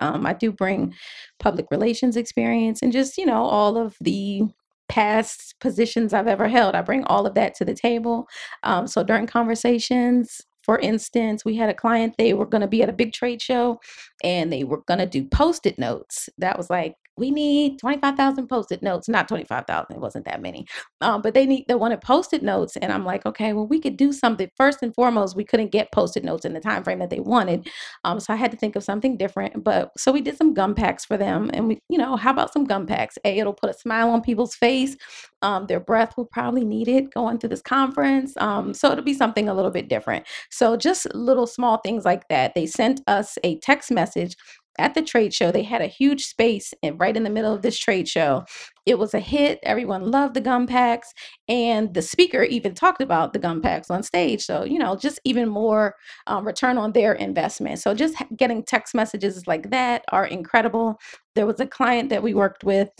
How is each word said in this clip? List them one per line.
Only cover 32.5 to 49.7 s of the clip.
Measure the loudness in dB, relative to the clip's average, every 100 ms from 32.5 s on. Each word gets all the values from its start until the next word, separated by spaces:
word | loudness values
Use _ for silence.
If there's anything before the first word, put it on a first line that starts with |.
some | 0
gum | 0 -2 -2
packs? | -2 -4 -2
A, | -2 0
it'll | -2
put | -2 -4
a |
smile | -4 -4 0 2
on | 2
people's | 2 0 -2
face. | 2 2 2 0 -4 -16 -20 -20 _
Um, | -2 -2 -2
their | -4
breath | 2 2 2 -2
will | -8
probably | -6 -2 -2
need | -2 -2 2
it | 2 2
going | -2 -2 -2
through | -4
this | -6
conference. | -2 0 2 2 2 2 0 -2
Um, | -2 -2 -4
so | 0 2
it'll | 2
be | 0
something | 2 2 2 0
a |
little | 0 0
bit | -2 -2
different. | -2 -2 -4 -6 -16 -14
So | -4 -2 0
just | 0 -2 -4
little | -4 0 0 0
small | -2 0 0
things | -2 -2
like | 0 0 0
that. | 0 0
They | 0 -2
sent | 0 0 0 0
us | 0 -2 -4
a | -4 -2
text | 0 0 0
message | -2 0 -2 -6 -8 -20 -20 _ -2
at | 0
the | 0
trade | 0 2 2
show. | 2 0
They | 0
had | -2 -4
a | -4
huge | 0 2 2
space | -2 0 2 0 -6 -8
in, | -6 0
right | 0 0
in |
the | -2
middle | -2 -2
of | -2
this | -2 -2
trade | 0 0 0
show. | 2 2 2 -2 -14 -20 _
It | 2 2
was | 2
a | -2
hit. | 0 2 2 2
Everyone | -2